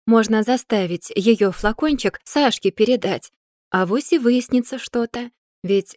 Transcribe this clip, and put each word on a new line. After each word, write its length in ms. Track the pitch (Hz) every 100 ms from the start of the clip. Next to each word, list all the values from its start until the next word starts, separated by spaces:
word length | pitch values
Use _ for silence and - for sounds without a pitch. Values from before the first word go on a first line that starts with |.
| -
можно 380 | 226 214 220
заставить 680 | 214 247 - 208 180 175 - -
ее 340 | 202 220 196
флакончик 720 | - 208 220 311 277 196 -
Сашке 460 | - 294 269 - 190
передать. 600 | - 214 247 196 180 - _ _ _ _
Авось 420 | 185 180 233 -
и 60 | 330
выяснится 600 | 240 247 240 247 240 254
что-то. 540 | - 240 233 240 240 - _ _
Ведь 320 | 180 196 190